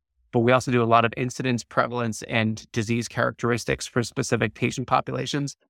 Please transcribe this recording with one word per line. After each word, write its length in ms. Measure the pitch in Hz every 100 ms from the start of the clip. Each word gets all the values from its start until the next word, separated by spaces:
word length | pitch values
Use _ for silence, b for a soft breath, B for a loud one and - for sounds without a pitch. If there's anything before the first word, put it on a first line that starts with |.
| _ _ _
But 80 | 123
we 120 | 117
also 200 | 127 127
do 100 | 123
a 20 |
lot 200 | 113 117
of 80 | 113 -
incidence, 460 | 123 - 131 120
prevalence, 600 | - - 123 120 117 104
and 480 | - 117 110 107 -
disease 340 | - 110 117 110
characteristics 800 | - 123 113 120 117 - 131 -
for 160 | 123
specific 520 | 117 - 131 117 123
patient 320 | - 123 127 123
populations. 680 | 131 - 131 131 147 139 -